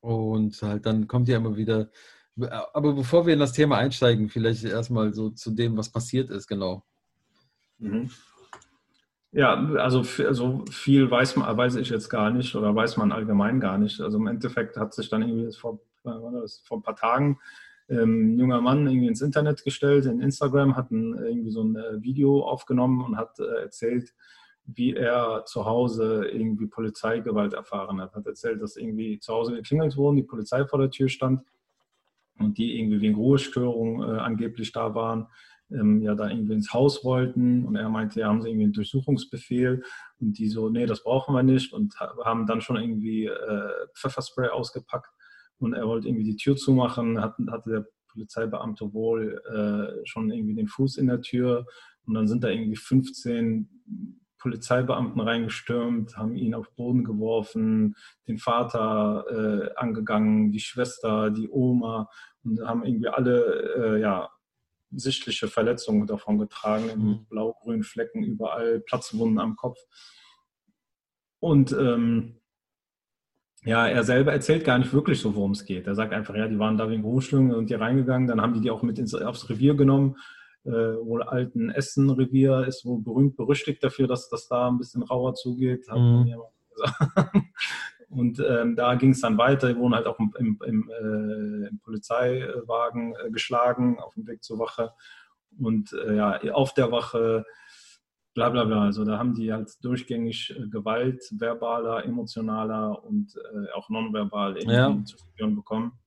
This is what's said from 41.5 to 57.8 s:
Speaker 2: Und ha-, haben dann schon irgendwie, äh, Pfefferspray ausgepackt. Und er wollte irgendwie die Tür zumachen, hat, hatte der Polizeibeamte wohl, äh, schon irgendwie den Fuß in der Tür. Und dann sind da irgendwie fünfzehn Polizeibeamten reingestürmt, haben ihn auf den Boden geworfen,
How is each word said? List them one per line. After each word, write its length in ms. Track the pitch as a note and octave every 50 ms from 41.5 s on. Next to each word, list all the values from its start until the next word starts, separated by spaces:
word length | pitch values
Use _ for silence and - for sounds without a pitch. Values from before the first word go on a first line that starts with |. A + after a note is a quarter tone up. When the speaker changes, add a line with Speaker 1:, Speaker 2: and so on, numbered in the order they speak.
| C3 C3 - - -
Speaker 2:
Und 260 | G#2+ G#2+ G#2 - -
ha-, 160 | - - - - A2+
haben 220 | A2+ A2+ A#2 A2+
dann 140 | G#2+ A2+ A2+
schon 160 | A2+ - B2
irgendwie, 500 | A2 A2+ A#2+ A2+ G#2+ G#2 A2 A2 A2 G#2+
äh, 440 | G#2+ G#2+ - - A2+ G#2+ G#2 G#2 G2+ - - - - _
Pfefferspray 560 | - - C#3 - - - - - - B2+ A#2+
ausgepackt. 600 | - B2+ A#2 - - - - _ - - - - _ _ _ - - - _ _ _ _
Und 140 | - A2+ A#2+
er 120 | A#2+ A#2+
wollte 220 | A2 A#2 A2+ G#2 A2
irgendwie 160 | B2+ A2+ G#2+
die 120 | G#2+ G#2+
Tür 200 | G#2 - - C#3
zumachen, 640 | C3+ - - C3+ C3 B2+ A#2+ - - A#2 A#2 A2+ A2+
hat, 160 | G#2+ A2 - - A#2+ -
hatte 200 | A#2 A2+ - A2+
der 160 | A2 G#2+ G#2+ - _ _ _ _
Polizeibeamte 840 | _ A2 G#2+ G#2+ - - A2+ A2 G#2 G#2 A#2 A2+ G#2 - A2 G#2 G2+
wohl, 500 | A2 A2 A2+ A2+ A2+ A2 G#2+ G2+ - - -
äh, 580 | A2+ G#2+ G#2 G#2 G#2 G#2 G2+ - - - -
schon 240 | - - A2+ A2+ G#2+
irgendwie 240 | G#2+ A#2 A2 G#2+ G#2+
den 140 | A3+ A3 -
Fuß 280 | - - C3+ C3+ C3
in 100 | - C3+
der 140 | B2+ B2 A#2+ B2
Tür. 440 | - - B2 B2 B2 B2 A#2+ B2 - - - - - _ _ _
Und 100 | - A2
dann 140 | A2+ A2 G#2
sind 160 | A2+ B2 A#2
da 40 | A2+
irgendwie 280 | F#2+ A2+ A2+ G#2+ A2
fünfzehn 920 | A2 - - C3 C3 B2+ C3 - - - A#2+ A#2 A#2 A#2 A2+ A2 A2 G#2+ - _ - _ - G#3 - - - - _ _ _ _ _
Polizeibeamten 840 | - B2+ A#2 A2+ A2+ - B2 B2 B2+ B2+ B2 - B2 G#2+ - -
reingestürmt, 960 | A2 A2 A#2 A#2 A#2 A2+ - - - - A#2 A#2+ A#2 A#2+ A#2+ A#2 G#2+ A2 -
haben 180 | - A2 A2 A#2+
ihn 200 | B2+ B2+ A2+ A#2
auf 140 | A#2 A2 -
den 80 | _
Boden 280 | - A#2+ A#2+ B2+ B2+ A2+
geworfen, 880 | G#2+ A2 G#2 A2 A2 A2+ A2+ G#2 - - A2+ A2 A2 A2 A2